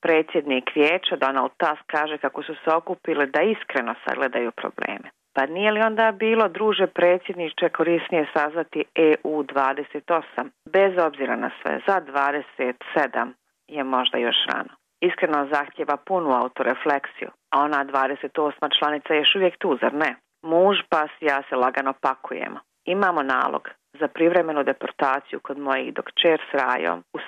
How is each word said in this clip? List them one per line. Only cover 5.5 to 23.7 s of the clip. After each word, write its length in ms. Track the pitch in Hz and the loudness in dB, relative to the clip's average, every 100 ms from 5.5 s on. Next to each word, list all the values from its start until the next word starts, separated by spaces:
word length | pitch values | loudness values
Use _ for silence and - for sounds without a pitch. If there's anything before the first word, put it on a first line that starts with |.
| 170 208 | 0 0
li 80 | 214 | 2
onda 320 | 220 220 226 | 0 2 2
bilo, 360 | 196 220 226 208 | 2 2 2 2
druže 380 | 165 214 202 180 | 2 0 2 0
predsjedniče, 840 | - 175 180 - 180 160 - 170 | 4 4 4 0 -6 -6 -2 -2
korisnije 600 | - 165 170 - 170 147 | 2 2 0 0 0 0
sazvati 500 | 156 147 165 156 156 151 | 0 0 -2 -4 -6 -4
E 200 | - 156 151 | 4 4 4
U 200 | 156 151 | 2 -2
dvadeset 680 | 135 139 135 139 143 147 - | -2 0 0 0 -6 -8 -2
osam, 400 | 170 - - - - | -2 -2 -8 -8 -10
bez 280 | - 185 196 180 160 | -2 2 4 4 0
obzira 300 | 139 131 113 | 0 -4 -2
na 140 | 123 - | -4 -6
sve, 180 | - 147 - | -6 -4 0
za 140 | 190 | -2
dvadeset 760 | 147 139 139 147 - - 127 123 - | 0 0 0 -2 -6 -4 -4 -4 -4
sedam 400 | 160 135 120 123 - _ _ - | -2 0 -2 -4 -8 _ _ -12
je 160 | 151 | -8
možda 340 | 131 131 123 127 | -2 0 0 0
još 180 | 120 113 - | 0 0 0
rano. 280 | - - - _ _ | -4 -6 -14 _ _
Iskreno 480 | 175 - 170 147 139 | -2 0 0 0 0
zahtjeva 440 | 147 139 - 143 143 | -2 -2 -6 -4 -4
punu 360 | - 185 156 | -2 -2 2
autorefleksiju, 960 | 123 123 - 127 127 160 139 - - - - _ | 2 0 -2 -2 0 0 -2 -2 -12 -14 -14 _
a 100 | 139 | 0
ona 240 | 147 147 | 2 0
dvadeset 540 | 139 139 131 139 139 - | 0 0 0 -2 -6 -2
osma 300 | 151 - 147 - | -2 -2 -2 0
članica 360 | 151 151 - | 0 -2 0
je 60 | 156 | 2
još 140 | 185 | 4
uvijek 240 | 196 185 - | 4 2 2
tu, 200 | 185 131 | -2 0
zar 120 | 113 | 0
ne? 220 | 147 151 120 _ _ | 0 -2 -2 _ _
Muž, 340 | 160 165 190 196 - | 0 4 4 4 0
pas 220 | 165 151 - | 0 0 -2
i 40 | |
ja 180 | 151 139 - | 0 0 0
se 80 | 127 | 0
lagano 360 | 127 135 135 135 | 2 2 -2 -2
pakujemo. 600 | 139 135 - - - - - _ | -2 -2 -6 -8 -8 -10 -18 _
Imamo 380 | - 190 190 165 | -4 0 2 0
nalog 460 | 135 127 135 143 - | 0 0 0 -4 -8